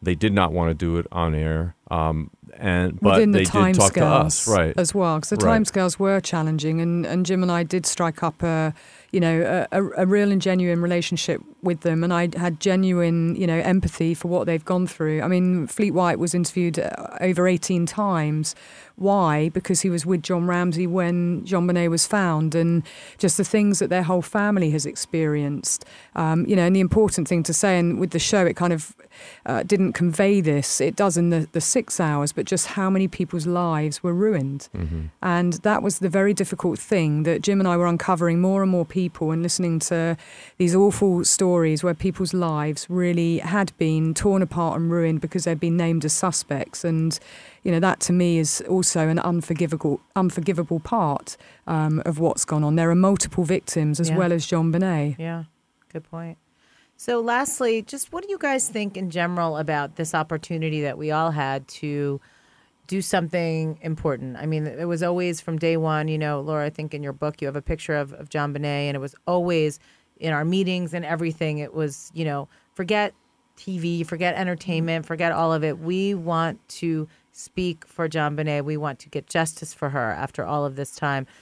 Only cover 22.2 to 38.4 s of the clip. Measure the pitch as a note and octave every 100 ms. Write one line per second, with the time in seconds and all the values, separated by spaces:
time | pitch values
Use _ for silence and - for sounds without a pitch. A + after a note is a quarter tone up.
22.2 | F#3 D#3 D#3 E3 E3 E3+ D#3 - - -
23.2 | F#3+ - F#3 G#3+ G#3 F#3+ E3 F3+ E3 F3+
24.2 | D#3+ G#3+ G#3 G3+ D#3+ D3+ D3 - - E3
25.2 | D#3 D3 C#3+ C#3+ - - - - - -
26.2 | D#3+ E3 - F#3+ F3 F#3+ F#3 A3 G#3+ -
27.2 | D3+ F3 D#3 D#3+ G3+ F3+ E3+ E3+ F3+ E3+
28.2 | - G#3 E3+ - F3 D#3+ - - - -
29.2 | - - - B2 F3+ G3+ F#3+ - F3 D#3
30.2 | G3 G3+ D#3 C#3+ C3+ - C#3 - G3+ E3+
31.2 | E3+ E3 D#3 E3+ - B3+ - - E3 D3
32.2 | C#3+ - - F#3 - - F#3+ F#3+ F#3+ -
33.2 | F3+ F3 D#3+ F3 F3 D#3 D3+ D3 F3+ F3
34.2 | G#3+ F3+ C3+ C#3 - F2+ E2 D#2+ D#2 -
35.2 | F#3 F3 F3+ - G#3+ G#3+ G3+ - F#3 F#3+
36.2 | G3 G3 F#3+ F3+ F3 C3+ - G3 D#3 D3+
37.2 | D#3 E3 F#3+ G3 F#3+ F3 F3 E3+ - D#3+
38.2 | E3+ E3+